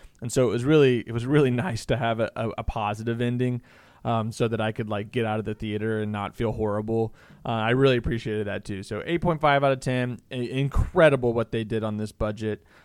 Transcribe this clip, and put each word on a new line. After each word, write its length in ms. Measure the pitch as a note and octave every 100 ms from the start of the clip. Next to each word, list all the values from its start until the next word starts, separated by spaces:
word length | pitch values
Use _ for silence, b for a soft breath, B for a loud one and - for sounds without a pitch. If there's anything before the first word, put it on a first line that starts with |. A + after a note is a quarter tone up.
| b _
and 100 | A#2+
so 160 | C3+ B2
it 20 |
was 140 | A2+
really, 360 | B2+ D#3 C3+ A#2+ -
it 60 |
was 140 | A#2 B2
really 240 | D3 C3+
<laughs> 140 | A#2+ -
nice 160 | A2+ -
to 100 | A#2+
have 220 | A#2 A2+
a, 100 | A2
a, 140 | - A2+ -
a 60 |
positive 560 | - A#2 G#2 G#2 A2+ A#2
ending, 400 | A#2+ B2 B2+ B2 b b b b
um, 280 | A#2+ A2+ A2
so 160 | - A#2+
that 140 | A2
I 100 | A2
could, 160 | A2 G#2+
like, 240 | G#2 G#2
get 140 | B2 A2+
out 120 | A2
of 60 |
the 100 | G#2+
theater 460 | G#2+ A2 G#2 A2 A2
and 100 | G#2
not 240 | G#2 G2+
feel 180 | - A#2
horrible. 640 | G#2+ G#2+ G#2 G#2+ A2+ A2 B B B
Uh, 60 | -
I 200 | A2+ A2
really 280 | B2 C3+ B2
appreciated 480 | - A2+ A2 G#2+ G2+
that 180 | G2
too. 180 | - G2
So 200 | G2+ G#2
eight 160 | - E3+
point 200 | E3+ D#3+
five 220 | D3+ C#3
out 100 | C#3
of 80 | C3
ten. 380 | - B2+ B2 A#2+ -
I-, 60 | C3
incredible 960 | - C3+ C#3 - - F3+ D#3+ C3+ B2
what 200 | A#2 A2
they 120 | A#2
did 200 | G#2+ A2+
on 140 | G#2+ G#2+
this 140 | G#2+
budget. 520 | - G#2+ G#2+ G#2+ G2+ b b